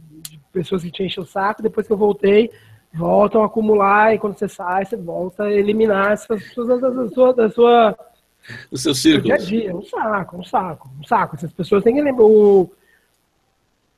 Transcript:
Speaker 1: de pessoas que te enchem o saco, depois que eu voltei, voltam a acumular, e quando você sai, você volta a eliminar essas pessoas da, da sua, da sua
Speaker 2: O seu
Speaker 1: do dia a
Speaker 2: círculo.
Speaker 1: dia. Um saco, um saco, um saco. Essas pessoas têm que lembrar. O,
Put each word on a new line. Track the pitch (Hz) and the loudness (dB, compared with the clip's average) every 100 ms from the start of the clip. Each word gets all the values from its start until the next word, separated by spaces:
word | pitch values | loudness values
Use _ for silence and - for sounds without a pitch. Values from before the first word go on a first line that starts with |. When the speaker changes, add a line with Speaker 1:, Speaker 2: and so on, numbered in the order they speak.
| - 151 - | -20 -20 -20
Speaker 1:
de | 156 _ | -20 _
pessoas | 190 160 190 | -8 -6 -6
que | 170 | -8
te | - | -8
enchem | 185 - | -8 -8
o | 165 | -10
saco, | 196 196 220 | -6 -4 -4
depois | 214 220 208 | -6 -4 -4
que | |
eu | 202 | 0
voltei, | 208 202 196 208 226 - _ _ _ | 0 2 2 4 2 -4 _ _ _
voltam | 160 170 190 208 220 | -6 0 2 2 2
a | 214 | 0
acumular, | 226 214 214 196 208 220 | -2 0 2 2 4 2
e | 214 | 2
quando | 214 - | -4 -6
você | 196 | -10
sai, | - 180 185 | -8 -6 -4
você | 196 220 | -4 -10
volta | 170 170 180 - | -10 -8 -8 -6
a | 208 | -2
eliminar | 208 202 214 220 196 196 | 0 0 0 2 2 0
essas | 208 - 220 | -2 -4 -8
pessoas | - - 233 247 | -8 -8 -2 -2
da, | 262 | -2
da | 254 233 | -4 -6
sua, | 254 254 | 0 2
da | 247 220 | 4 2
sua | - 240 240 220 190 - _ _ _ - - - | 2 4 6 4 0 -16 _ _ _ -20 -20 -12
Speaker 2:
O | 135 | -6
seu | 156 | -4
Speaker 1:
do | 131 160 151 | 0 2 2
dia | - | 2
a | 294 | -2
Speaker 2:
círculo. | 185 | -2
Speaker 1:
dia. | 226 208 175 | -6 -6 -10
Um | |
saco, | - 453 233 202 175 175 | -10 -8 -4 -4 -8 -14
um | |
saco, | 180 240 185 143 131 135 | -6 -6 -6 -12 -18 -18
um | |
saco. | 147 220 170 160 | -4 -2 -2 -8
Essas | 160 | -12
pessoas | - 175 202 | -10 -2 0
têm | 226 | 2
que | 269 | 0
lembrar. | 294 247 | -2 4
O, | 214 214 208 196 175 _ _ _ _ _ _ _ _ _ _ _ _ | 6 6 6 4 2 _ _ _ _ _ _ _ _ _ _ _ _